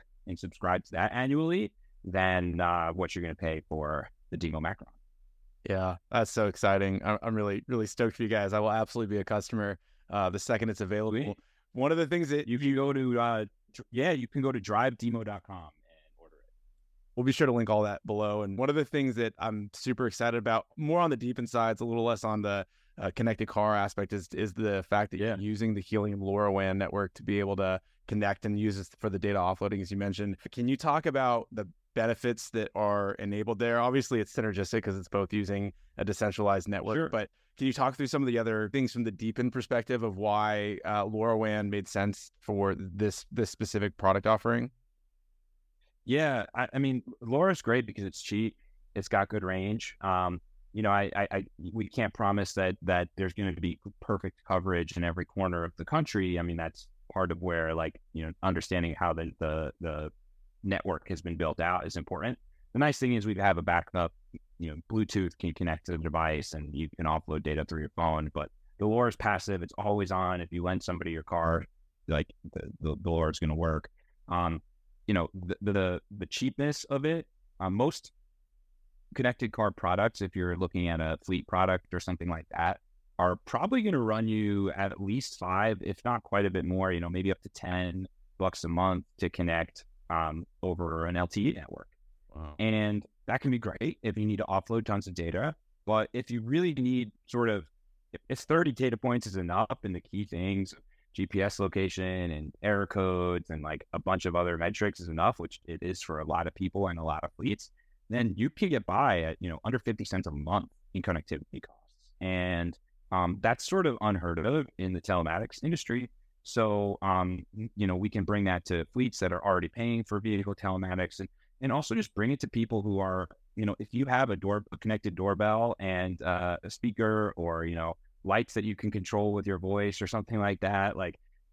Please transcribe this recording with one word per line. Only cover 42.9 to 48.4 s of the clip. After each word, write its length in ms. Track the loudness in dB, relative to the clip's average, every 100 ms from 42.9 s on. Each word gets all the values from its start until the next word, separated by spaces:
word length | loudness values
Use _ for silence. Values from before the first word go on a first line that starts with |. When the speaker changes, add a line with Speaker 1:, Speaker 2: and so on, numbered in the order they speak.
| 0 0 0 -6
Speaker 2:
this 180 | -2 -2
specific 460 | -2 -2 0 0 2
product 320 | 4 6 6
offering? 440 | 4 4 0 -2 -8 _ _ _ _ _ _ _ _ _ _ _ _
Speaker 1:
Yeah, 420 | 0 2 2 0 -2
I, 140 | -4 -2
I 60 | 0
mean, 220 | 2 0 -4 -10
LoRa's 400 | 0 4 4 2
great 240 | 2 2 2
because 180 | -6
it's 180 | -8 -8
cheap. 360 | -4 0